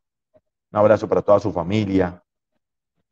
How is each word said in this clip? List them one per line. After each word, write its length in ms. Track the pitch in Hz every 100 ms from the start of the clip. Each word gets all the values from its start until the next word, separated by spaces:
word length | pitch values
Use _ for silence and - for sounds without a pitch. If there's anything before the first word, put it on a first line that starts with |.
| _ _ _ _ _ _ _
Un 80 | 104
abrazo 300 | 107 107 104
para 120 | 92
toda 200 | 92 101
su 100 | 101
familia. 720 | 87 82 107 101 95 90 87 _ _ _ _ _ _ _ _ _